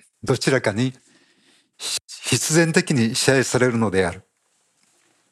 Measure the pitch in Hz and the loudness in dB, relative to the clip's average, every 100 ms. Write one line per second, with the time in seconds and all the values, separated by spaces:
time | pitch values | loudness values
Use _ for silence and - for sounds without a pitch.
0 | _ _ - 127 - 131 110 101 127 - | _ _ -2 -2 0 0 0 -2 -2 -6
1 | _ _ _ _ _ _ _ - - - | _ _ _ _ _ _ _ -14 -10 -10
2 | - - - 127 - 160 165 175 180 139 | -10 -14 -4 -2 0 2 2 2 0 0
3 | 113 - - 135 117 127 127 117 107 95 | 0 0 2 2 2 2 2 0 0 0
4 | 87 90 - _ _ _ _ _ _ _ | -2 -4 -16 _ _ _ _ _ _ _
5 | _ _ _ | _ _ _